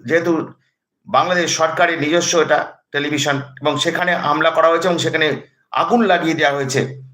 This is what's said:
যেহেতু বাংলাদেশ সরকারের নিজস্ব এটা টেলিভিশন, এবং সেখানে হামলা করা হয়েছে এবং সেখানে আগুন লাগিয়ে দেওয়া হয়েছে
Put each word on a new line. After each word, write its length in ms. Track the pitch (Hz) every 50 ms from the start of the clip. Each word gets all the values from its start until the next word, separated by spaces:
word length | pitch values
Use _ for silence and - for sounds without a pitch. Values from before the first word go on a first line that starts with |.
| -
যেহেতু 460 | 120 156 170 165 175 165 156 - - - _ _ _ _ _ _ _ _ _ _
বাংলাদেশ 500 | 98 101 135 156 180 180 175 165 143 -
সরকারের 440 | - 160 160 160 - 175 170 165 147
নিজস্ব 400 | 143 151 165 175 170 - - 165
এটা 320 | 156 143 151 156 - - - _ _ _
টেলিভিশন, 500 | - 143 143 151 151 139 135 147 139 139 131 - - -
এবং 180 | 135 151 143 135
সেখানে 380 | - 202 175 170 180 180 175
হামলা 340 | 170 - 147 147 156 160 165
করা 180 | 160 165 160 165
হয়েছে 200 | 165 165 - 139
এবং 100 | - 156
সেখানে 440 | 131 165 143 160 156 151 123 - - - _ _ _ _
আগুন 320 | - 135 160 - 240 240
লাগিয়ে 320 | 226 190 180 170 - 160 160
দেওয়া 200 | 156 151 143 139
হয়েছে 480 | 143 139 131 135 131 101 - - - - -